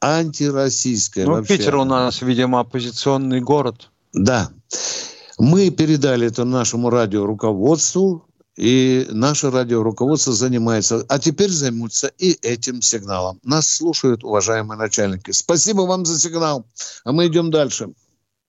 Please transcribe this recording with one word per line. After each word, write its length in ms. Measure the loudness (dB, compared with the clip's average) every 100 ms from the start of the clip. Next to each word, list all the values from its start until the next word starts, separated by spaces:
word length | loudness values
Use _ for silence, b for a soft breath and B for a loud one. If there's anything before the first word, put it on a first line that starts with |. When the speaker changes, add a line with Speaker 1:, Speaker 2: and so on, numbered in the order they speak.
Speaker 1:
антироссийская 1200 | -2 0 -2 -2 -2 0 0 0 -2 -2 -2 -2 0
Speaker 2:
Ну, 60 |
Speaker 1:
вообще. 260 | 0 2 0
Speaker 2:
Питер 180 | 2 2
у 100 | 2
нас, 360 | 2 0 -2
видимо, 380 | 0 2 2 2
оппозиционный 840 | 0 -4 -6 -4 0 0 0 -2
город. 480 | 2 2 0 -6 -14 _ _
Speaker 1:
Да. 360 | 0 2 2 0 -6 _ B B B B B B 2
Мы 320 | 4 6 4
передали 560 | 4 2 2 2 2 0
это 180 | 0 0
нашему 440 | 0 0 0 2
радиоруководству, 1300 | 2 2 0 -2 0 -2 2 2 2 0 0 0 0 -8 _ _ -2
и 520 | 2 4 4 2 0
наше 380 | 0 0 2 0
радиоруководство 840 | 0 2 2 0 0 0 0 0
занимается, 720 | 0 0 0 0 0 0 -2 -2
а 80 | -2
теперь 320 | 0 0 0
займутся 640 | 0 -4 -4 -6 -4 -6 -2
и 140 | 0 0
этим 380 | -2 -4 -6 -4
сигналом. 560 | -2 -2 -4 -4 -4 -6
Нас 240 | -2 0 0
слушают 560 | -2 -2 0 0 0
уважаемые 540 | 0 -2 0 -2 -4 -6
начальники. 540 | -4 -2 -2 -4 -4
Спасибо 500 | -4 0 0 0 0
вам 240 | 0 -2 -2
за 140 | -2
сигнал, 440 | -2 -2 -2 -2 -6 B B B
а 80 | -2
мы 160 | 0 2
идем 220 | 2 2
дальше. 400 | 2 0 -4 -10 -14 _ _ _ _